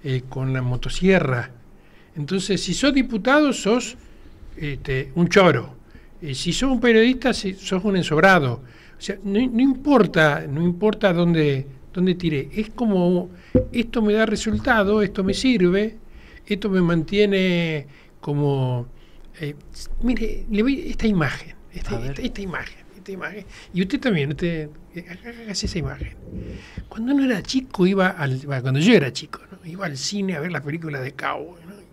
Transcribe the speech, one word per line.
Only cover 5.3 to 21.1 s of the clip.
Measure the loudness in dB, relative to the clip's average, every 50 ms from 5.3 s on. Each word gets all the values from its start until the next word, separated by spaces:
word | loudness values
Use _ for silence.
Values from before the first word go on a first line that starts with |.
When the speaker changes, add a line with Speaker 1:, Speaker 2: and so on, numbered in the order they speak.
| 6 6 8 8 6 4 -2 -6 -16 -20 -20 -20 -20 -20 -20 -20 -18 -14
Speaker 1:
Eh, | -10 -10 -8
si | -4 -4 -4 -2
sos | 0 0 0
un | 0 2
periodista, | 4 6 6 6 6 6 4 2 0 -2 -2
si | 0 -4 -6 -8
sos | -8 -6 -4 -4 -2 0
un | 0 0 0
ensobrado. | 0 2 2 4 6 6 6 6 4 2 -2 -4 -10 -18 -20 -20 -20 -20 -20 -14
O |
sea, | -10 -10 -10 -8 -6
no, | -2 0
no | 0 0 0 2 2
importa, | 2 2 2 0 2 4 4 6 4 4 4 4 4 4 4 0 -4 -6
no | -4 -2 0
importa | 0 0 2 0 0 0 2 2 2
dónde, | 2 4 2 2 4 4 2 2 2 -2 -4 -8 -14 -20 -20 -12 -4
dónde | 0 0 0 0
tiré. | 0 -2 -2 -2 -2 -4 -6 -6
Es | -6 -6 -6
como, | -4 -4 -2 0 2 2 2 2 2 0 -2 -4 -14 -20 -20 0 0 0 0 0 -2
esto | -4 -2 -2 0 0
me | 2 2 4
da | 2 2
resultado, | 2 0 -2 -2 -2 -4 -2 2 2 4 4 4 4 2 2
esto | 2 0 -2 -2 -2
me | -2 -2
sirve, | 0 2 2 4 4 4 4 4 2 0 -2 -4 -10 -18 -20 -20 -20 -20 -20 -20 -20 -6
esto | -6 -6 -2 -2 0
me | 2 2
mantiene | 4 4 2 2 0 0 2 2 4 4 4 2 2 2 2 2 0 0 -2 -4 -6 -8 -18 -20 -20 -20 -20 -12
como, | -6 -4 -2 0 2 2 2 2 0 0 0 -2 -4 -8 -14 -20 -20 -20 -20 -20 -20 -20 -14 -12
eh, | -10 -10 -10 -12 -16 -18 -16 -14 -8 -6 -4 -2 0
mire, | 0 0 0 -2 -4 -4 -6 -6 -2
le | 0 2 2
voy | 2 2 -2 -4 -6
esta | -6 0 0
imagen, | 2